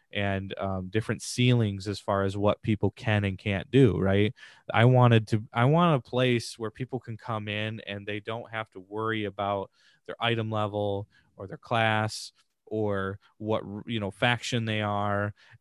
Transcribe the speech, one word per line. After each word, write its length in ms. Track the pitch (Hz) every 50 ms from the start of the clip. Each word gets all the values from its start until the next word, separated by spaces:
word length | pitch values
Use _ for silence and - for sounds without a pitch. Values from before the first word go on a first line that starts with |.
| _ _ -
and, 400 | 101 101 101 98 95 98 98 - -
um, 280 | 98 95 95 95 92 92
different 340 | - 110 - - 110 - -
ceilings 640 | - - 123 123 123 123 120 113 104 98 95 92
as 120 | 104 98 -
far 240 | - - 101 98 98
as 140 | 95 98
what 240 | 104 101 104 - -
people 300 | - 113 107 - - 98
can 320 | - - - 113 107 104 101
and 140 | 98 92 -
can't 300 | - 107 98 92 - -
do, 260 | - 131 135 107 90
right? 360 | 101 95 98 98 101 104 107 - - - - - - _ -
I 140 | - 104 113
wanted 420 | 127 127 123 123 120 117 113 107 -
to, 140 | 113 107 113 -
I 140 | - 117 120
want 300 | 135 151 170 175 170 151
a 120 | 127 - -
place 480 | 123 123 127 127 123 117 - - - -
where 120 | 113 107
people 280 | - - 131 - 135 120
can 180 | - 120 110
come 300 | - - - 113 107 104
in 340 | 107 104 107 107 110 113 107
and 240 | - - 101 101 101
they 140 | 104 104 107
don't 300 | 104 113 110 120 - -
have 180 | 113 110 110 -
to 80 | - 98
worry 460 | 92 95 104 107 110 110 110 110 104
about 460 | 98 98 - 101 101 101 98 95 - _ _ _ _ _ _ _
their 100 | - - -
item 320 | 113 117 117 113 110 110
level 560 | 110 107 107 101 104 104 104 101 101 101 104 - _ _ _ _ _
or 120 | - 101
their 100 | 95 -
class 760 | - - - 123 113 113 110 107 107 110 110 - - - - - _ _ _ _ _ _
or 540 | - 107 110 107 104 101 98 95 95 98 - _ _ _
what, 260 | - 107 107 107 - -
r-, 200 | 98 101 104 -
you 140 | - 117 110
know, 120 | 101 98
faction 540 | - - 127 123 123 113 - - 131 117 113
they 160 | 110 107 107
are, 520 | 107 104 104 101 101 104 101 101 104 104 - _ - - - _